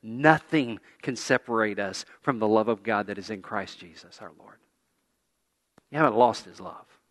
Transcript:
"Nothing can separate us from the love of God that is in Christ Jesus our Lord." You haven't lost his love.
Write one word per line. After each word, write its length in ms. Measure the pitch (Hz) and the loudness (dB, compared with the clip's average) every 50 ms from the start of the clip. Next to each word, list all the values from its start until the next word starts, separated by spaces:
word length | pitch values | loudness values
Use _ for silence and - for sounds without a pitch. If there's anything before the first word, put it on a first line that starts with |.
| _ | _
"Nothing 760 | 110 113 123 143 156 160 151 - - - 160 131 117 117 101 _ _ _ _ | -12 -10 2 4 4 4 4 2 -2 0 0 0 0 -6 -12 _ _ _ _
can 140 | - - 127 | -8 -8 -8
separate 640 | 113 - - 135 123 - - 117 113 110 107 101 98 | -8 0 0 0 0 0 0 0 0 0 0 0 -4
us 240 | 101 95 95 - - - - - | -4 -6 -6 -8 -12 -14 -18 -6
from 200 | _ - 131 113 | _ -2 0 0
the 80 | 110 107 | 2 4
love 200 | 107 110 107 110 | 4 4 4 2
of 160 | 117 104 - | -2 -2 -2
God 240 | 117 110 104 104 98 | -2 -2 -2 -2 -4
that 100 | 104 101 | -8 -12
is 120 | 98 - | -10 -12
in 120 | 110 98 | -12 -12
Christ 380 | 90 - 113 104 98 90 - - | -12 -8 -8 -8 -8 -8 -14 -18
Jesus 420 | - 87 80 - - 87 - - | -20 -20 -20 -20 -20 -20 -20 -20
our 120 | 110 87 76 | -20 -20 -20
Lord." 240 | _ - - - _ _ _ _ _ _ _ _ _ _ _ _ _ _ _ _ _ _ _ _ _ _ _ _ _ _ _ | _ -20 -20 -20 _ _ _ _ _ _ _ _ _ _ _ _ _ _ _ _ _ _ _ _ _ _ _ _ _ _ _
You 80 | - 147 | 0 2
haven't 200 | 160 139 107 113 | 2 2 6 6
lost 260 | 123 120 113 - - | 4 4 4 0 -8
his 160 | 95 82 - | -16 -20 -16
love. 400 | 92 87 - - - _ _ _ _ _ | -16 -16 -16 -16 -20 _ _ _ _ _